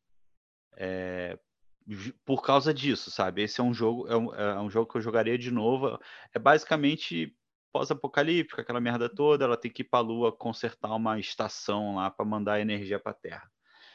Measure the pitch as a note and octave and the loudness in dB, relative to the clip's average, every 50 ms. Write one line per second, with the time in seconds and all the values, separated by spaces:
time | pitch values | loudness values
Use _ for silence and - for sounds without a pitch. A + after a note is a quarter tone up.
0 | _ _ _ - - - _ _ _ _ _ _ _ _ - F#2+ F#2+ F#2 F#2 F#2 | _ _ _ -20 -20 -20 _ _ _ _ _ _ _ _ -14 -10 -8 -6 -6 -6
1 | F#2 F2+ F2+ F2+ F2+ F2 F2+ - _ _ _ _ _ - - _ _ G#2 G#2 F#2+ | -6 -6 -6 -6 -6 -8 -8 -12 _ _ _ _ _ -20 -20 _ _ -14 -12 -10
2 | G2+ C3 - _ _ - C3+ B2+ - - C#3 C#3 C3 D#3 D3+ C3 C#3 C#3+ G#2+ - | -10 -12 -12 _ _ -2 -2 0 2 4 4 4 4 4 0 0 0 0 0 -2
3 | - - - - G2 F#2 F2 G2+ G#2 G#2 - - B2 B2 A#2 A2 A#2 A2 A#2+ B2 | -4 -6 -2 -2 -2 0 0 -2 -2 -2 -2 0 0 0 0 2 2 2 2 0
4 | - - A#2 A2+ A#2 A2+ - - G#2 G#2 G2+ G2+ G#2 G2+ F#2+ A2+ A2+ A2+ - A#2+ | -2 0 0 0 0 0 -4 -2 -2 -2 0 -2 -4 -2 0 0 0 0 -2 -4
5 | G#2+ A#2 G#2+ A2+ A2 A2+ A#2+ B2 A#2+ B2 B2 A2+ G#2+ A#2 C3 C3 C3+ B2 - - | -2 0 2 2 2 2 0 -2 -2 -2 -2 2 2 2 2 2 0 -2 -4 -4
6 | - - - - - - - A2+ A2+ C#3 D#3 D3+ - - D#3+ D3+ C#3+ C#3+ D#3 D#3 | -12 -14 -20 -20 -14 -6 -4 2 6 6 6 6 4 2 0 2 2 2 2 0
7 | - - E3+ E3+ D#3+ C#3+ - _ _ _ _ _ _ _ - C3+ C3+ C3+ D3+ C3+ | -4 -6 -4 -4 -4 -6 -8 _ _ _ _ _ _ _ -2 -2 0 0 -2 -2
8 | - C3 - C#3+ D3 D#3+ F3 E3+ D#3 - - - - - A#2+ B2 A#2+ A#2+ A#2+ A#2 | -4 -2 2 2 2 4 4 2 0 -2 -4 -10 -6 -4 -2 -2 0 0 0 0
9 | A#2 A#2 G#2 C#3+ C#3+ D3+ D3 C#3+ C#3 A#2+ A#2+ - - A#2 - - B2 - - B2 | -2 -2 0 2 4 6 6 6 4 2 2 0 -2 -6 -6 -6 -4 2 2 2
10 | A#2 A2+ A2+ A#2 A#2+ A2+ A2 - - A#2 A2+ - - A2+ - _ - G#2+ A2 A2 | 2 2 0 2 2 2 0 0 -6 -8 -6 -4 -4 -6 -6 _ -6 -4 -2 0
11 | A2+ A2 G#2+ G#2+ F#2+ - - - A2 G#2+ - - - - G2+ G#2 G#2 G#2 G2 F#2+ | 0 0 0 -2 -4 -6 -4 -4 -4 -4 -4 -8 -4 -2 -2 -2 -2 -2 -2 -2
12 | F#2+ G2 - - A2 G#2+ G#2+ G#2+ G2+ G#2 G#2 G#2 G#2+ G#2+ G#2 G2+ G2+ F#2+ G2+ G2 | -2 -2 -2 -2 -4 -2 -2 -2 0 0 0 0 0 0 -2 -4 -4 -4 -4 -4
13 | - G#2 G2 _ - E2 F2 E2+ - _ _ _ _ _ _ - - - | -4 -6 -10 _ -12 -14 -14 -14 -18 _ _ _ _ _ _ -20 -20 -20